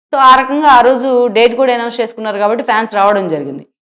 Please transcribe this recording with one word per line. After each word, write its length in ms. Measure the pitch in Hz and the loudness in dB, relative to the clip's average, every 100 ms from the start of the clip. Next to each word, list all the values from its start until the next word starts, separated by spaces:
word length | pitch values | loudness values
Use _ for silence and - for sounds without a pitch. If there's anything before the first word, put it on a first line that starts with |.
| - | -6
So, 40 | 277 | 2
ఆ 180 | 262 262 | 4 4
రకంగా 320 | 247 285 302 | 2 0 4
ఆ 100 | 247 | 4
రోజు 280 | 240 262 269 247 240 | 4 0 0 0 0
డేట్ 280 | 208 233 233 | 2 0 2
కూడా 180 | 262 | -2
అనౌన్స్ 280 | 240 233 226 | -2 -4 -6
చేసుకున్నారు 360 | 226 226 220 202 | -8 -8 -8 -4
కాబట్టి 260 | 208 233 | -2 -2
ఫ్యాన్స్ 300 | 262 220 226 | -2 -4 -2
రావడం 340 | 208 202 202 185 | 0 0 0 -4
జరిగింది. 400 | 156 139 139 - _ _ | -6 -8 -14 -18 _ _